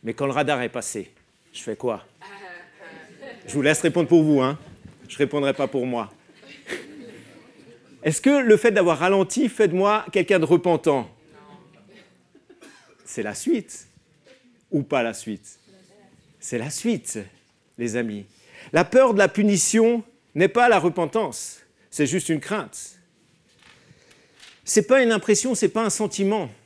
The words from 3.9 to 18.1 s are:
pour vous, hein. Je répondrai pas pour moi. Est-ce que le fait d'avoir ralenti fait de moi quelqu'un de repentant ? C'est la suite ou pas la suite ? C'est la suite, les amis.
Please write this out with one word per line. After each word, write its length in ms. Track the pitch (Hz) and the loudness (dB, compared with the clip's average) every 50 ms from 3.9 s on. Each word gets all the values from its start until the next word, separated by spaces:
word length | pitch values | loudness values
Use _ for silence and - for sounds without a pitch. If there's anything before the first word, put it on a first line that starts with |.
| - 175 170 - | 0 0 0 4
pour 160 | 170 170 156 | 4 4 6
vous, 180 | 151 151 139 | 6 2 2
hein. 160 | 131 131 143 151 - - - - _ - - _ - - | 2 0 -2 -4 -10 -20 -20 -20 _ -20 -20 _ -20 -20
Je 80 | - - | -4 -4
répondrai 360 | 143 135 - 147 139 135 131 | -2 -2 -2 -2 -2 -2 -2
pas 140 | - 143 131 | -2 -4 -4
pour 180 | 135 139 123 | -2 -4 -4
moi. 240 | 127 123 120 107 98 - _ _ _ _ _ - - - - - - - - - - 302 302 247 240 - - - - - - - - _ _ - - - - _ _ - - - | -4 -4 -6 -6 -8 -10 _ _ _ _ _ -20 -20 -20 -20 -16 -14 -14 -14 -14 -18 -20 -20 -20 -20 -20 -20 -20 -20 -20 -20 -20 -20 _ _ -20 -20 -20 -20 _ _ -20 -6 -4
Est-ce 180 | 156 160 - | -4 -4 0
que 80 | - 262 | 2 4
le 260 | 285 285 262 233 214 | 4 4 6 6 6
fait 160 | 202 - 240 | 6 6 4
d'avoir 280 | 208 208 185 170 165 135 | 4 4 2 2 2 2
ralenti 500 | 156 185 196 196 190 - - 233 - 233 | 2 2 2 2 0 0 0 -2 -2 -2
fait 180 | - - 220 190 | 2 2 0 2
de 80 | 156 | 2
moi 300 | 185 190 202 208 214 - - - | 2 2 2 2 0 -2 -2 -2
quelqu'un 260 | 202 175 170 202 185 | -2 2 2 2 2
de 60 | 160 | 4
repentant ? 680 | 143 165 175 175 185 170 151 - 170 143 135 113 - - _ _ _ - - - - - - - _ _ _ _ _ - - - _ _ _ _ _ _ _ _ _ - _ - - - - _ _ _ _ _ | 4 2 2 4 2 0 2 2 0 0 0 -2 -6 -14 _ _ _ -20 -20 -20 -20 -20 -20 -20 _ _ _ _ _ -20 -20 -20 _ _ _ _ _ _ _ _ _ -20 _ -20 -20 -20 -20 _ _ _ _ _
C'est 200 | - - - 110 | -14 -10 -8 -8
la 120 | 104 104 | -8 -8
suite 540 | - - - 339 240 180 - - - - _ _ _ _ _ _ _ _ _ - _ _ _ _ _ _ _ | -8 -4 -2 -2 -2 -2 -8 -16 -20 -20 _ _ _ _ _ _ _ _ _ -20 _ _ _ _ _ _ _
ou 120 | - 151 139 | -4 -4 -2
pas 200 | - - 151 147 | 0 -2 -2 -2
la 100 | 113 110 | -2 -4
suite ? 460 | - - - 107 95 _ - - _ _ _ - - _ _ _ _ _ _ _ _ _ _ _ _ | -8 -10 -12 -12 -12 _ -20 -20 _ _ _ -20 -20 _ _ _ _ _ _ _ _ _ _ _ _
C'est 200 | - - - 120 | -14 -8 -8 -6
la 100 | 110 143 | -6 -6
suite, 500 | 151 - - 226 233 165 - - - 110 101 92 _ _ _ _ _ _ _ _ _ - | -8 -6 -2 -2 -2 -2 -4 -10 -12 -12 -12 -14 _ _ _ _ _ _ _ _ _ -8
les 200 | 120 120 107 120 | -8 -6 -4 -4
amis. 280 | 120 113 | -4 -4